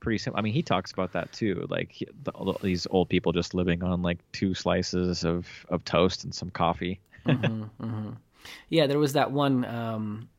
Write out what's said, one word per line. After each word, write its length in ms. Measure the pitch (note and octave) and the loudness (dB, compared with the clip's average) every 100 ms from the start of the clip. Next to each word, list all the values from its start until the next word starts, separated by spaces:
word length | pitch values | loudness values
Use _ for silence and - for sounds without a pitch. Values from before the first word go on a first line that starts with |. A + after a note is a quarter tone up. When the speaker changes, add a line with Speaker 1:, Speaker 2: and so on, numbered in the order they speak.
Speaker 1:
pretty 160 | A#2+ G#2+ | -2 -2
simple. 200 | B2 G2+ | -2 -2
I 40 | |
mean, 120 | G#2+ | 0
he 80 | A2 | 0
talks 300 | - F#2 - | 2 0 0
about 220 | - F2+ | -4 -2
that 180 | F2 - | -2 -4
too, 340 | - A2 F2 F2 | -2 0 0 -2
like, 220 | - E2 | -4 -4
he, 160 | - - - | -8 -12 -8
the, 300 | - - F#2+ - | -10 -4 -4 -2
these 240 | G2 F2 - | 0 -2 2
old 180 | F#2 E2+ | 2 2
people 220 | F2 E2+ | 2 2
just 220 | E2+ - | 0 0
living 280 | F#2 F2 F2 | 0 0 0
on, 180 | F2+ F2+ | 0 0
like, 180 | F2 E2+ _ | 0 -2 _
two 200 | - G2 | -2 0
slices 720 | F2+ F2 F2+ F2+ F2+ F2+ E2+ | 0 2 2 2 0 0 0
of, 240 | E2 F2 F2 - - | 0 0 -4 -14 -4
of 140 | F2 - | -4 2
toast 380 | D#2+ F#2+ - | 4 4 2
and 100 | - - | -8 -8
some 140 | F2+ | -8
coffee. 480 | - E2+ E2+ F2+ F#2+ _ | 0 2 2 -4 -6 _
<laughs> 40 | - - | -6 0
Speaker 2:
Mm-hmm, 360 | C3 - A2 G#2+ - | 2 0 -2 -8 -10
mm-hmm. 260 | A2 G#2+ G#2+ A2+ - _ - - - | -8 -6 -8 -12 -18 _ -20 -20 0
Yeah, 180 | D#3+ C#3 | 2 4
there 120 | C#3+ | 4
was 140 | D3 | 4
that 180 | C#3 C3+ | 4 2
one, 320 | C#3 C#3 C3 A2 | 4 4 4 2
um, 640 | A#2 A2+ A2 G#2+ G#2+ C3+ | -2 -4 -2 -4 -6 -10